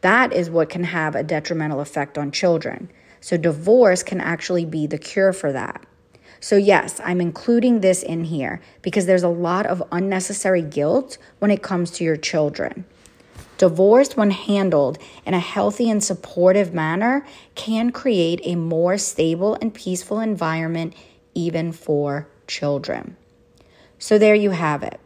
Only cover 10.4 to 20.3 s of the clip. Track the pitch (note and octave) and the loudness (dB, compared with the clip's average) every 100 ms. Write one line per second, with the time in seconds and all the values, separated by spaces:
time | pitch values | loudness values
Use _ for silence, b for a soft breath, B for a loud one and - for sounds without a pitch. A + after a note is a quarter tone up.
10.4 | F#3+ F3+ D#3 D3+ D3 A3+ C4 - b b | 0 0 0 -2 0 0 -2 -14 b b
11.4 | G#3 G3 - F#3 F3 - E3 D#3 - D#3+ | 0 0 -2 -4 -4 -4 -2 -2 -2 0
12.4 | D3 D3 - - F3+ B B B B B | -2 -2 -8 -8 -18 B B B B B
13.4 | B - F#3 E3 G3 A#3 C4+ - G#3 F#3+ | B 2 2 4 6 6 4 2 0 0
14.4 | - G3+ G3 D#3+ C#3 - B B - F3+ | 0 0 2 2 0 -4 B B -4 -2
15.4 | F3 G#3 G3+ G#3 A#3 G#3 G3+ F#3 - - | -2 -2 -2 0 0 0 -2 -6 -8 2
16.4 | F3+ F#3+ F#3 E3+ D#3+ E3+ A3+ C4+ D4 B | 4 4 2 -2 -2 0 0 -2 -4 B
17.4 | B - - A3 A#3+ B3 C#4 G3+ E3 E3+ | B -14 -6 -2 -2 -2 0 2 0 -2
18.4 | - F3 E3 E3 F3 G3+ - - E3 E3 | -4 -4 -2 0 0 0 -4 -2 0 0
19.4 | G3 G#3+ A3+ G#3+ - F#3 - G#3 A3 | -2 -2 -6 -8 -6 -6 -4 -4 -4